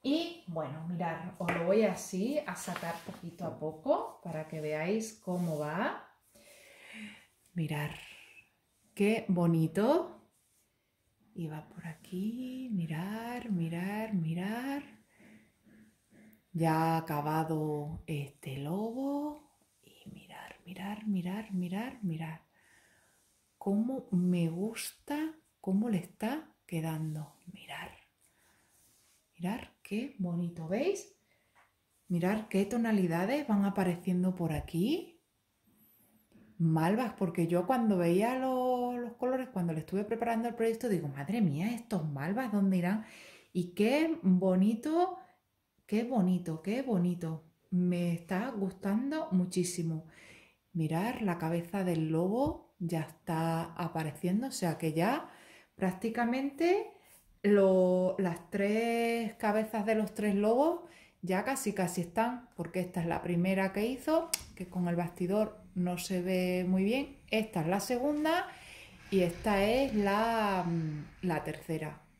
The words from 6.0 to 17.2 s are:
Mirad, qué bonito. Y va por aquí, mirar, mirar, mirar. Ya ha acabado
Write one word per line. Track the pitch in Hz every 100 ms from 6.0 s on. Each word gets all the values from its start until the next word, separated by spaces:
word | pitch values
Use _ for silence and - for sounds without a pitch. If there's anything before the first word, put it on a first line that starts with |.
| - _ _ - - - - - - 220 214 - _ _ _
Mirad, | 175 151 151 151 - - - - - _ _ _ _ _
qué | - 202 220 -
bonito. | 180 170 165 160 190 226 330 - - _ _ _ _ _ _ _ _ _ _ _
Y | - 160
va | 156 -
por | 175 165
aquí, | 160 - 185 208 240 254 254 254
mirar, | 196 160 156 185 220 233 247 240
mirar, | 180 165 170 190 208 220
mirar. | 202 160 165 190 233 269 277 - - _ _ - - _ _ _ - - _ _ - - - _
Ya | 165 165 160 165
ha | 165
acabado | 160 147